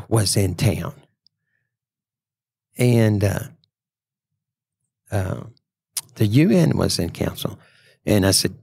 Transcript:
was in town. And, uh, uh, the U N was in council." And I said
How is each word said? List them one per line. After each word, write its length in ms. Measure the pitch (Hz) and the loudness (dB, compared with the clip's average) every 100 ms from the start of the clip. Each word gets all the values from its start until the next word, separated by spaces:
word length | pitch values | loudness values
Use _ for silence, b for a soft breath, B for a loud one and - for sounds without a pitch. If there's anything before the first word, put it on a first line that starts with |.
| - | -2
was 280 | 110 98 104 | 0 0 0
in 180 | 95 90 | -2 0
town. 380 | 101 85 82 - _ _ _ _ _ _ _ _ _ _ _ _ _ _ _ _ _ - | 0 0 -6 -14 _ _ _ _ _ _ _ _ _ _ _ _ _ _ _ _ _ -2
And, 460 | 123 117 110 104 | 2 4 2 2
uh, 160 | 98 - - - _ _ _ _ _ _ _ _ _ _ _ _ _ _ - | -2 -4 -10 -20 _ _ _ _ _ _ _ _ _ _ _ _ _ _ -8
uh, 300 | 101 92 - - - _ _ _ - - - | -6 -4 -8 -12 -20 _ _ _ -14 -10 -2
the 120 | 107 | 2
U 240 | 120 185 | 4 4
N 260 | 185 151 90 | 4 2 2
was 220 | 90 - | 0 -2
in 100 | 85 | -6
council." 500 | - 85 - - - b b b b - | -4 -6 -6 -10 -10 b b b b 0
And 200 | 104 98 | 2 2
I 60 | |
said 220 | 98 92 - | 2 -2 -6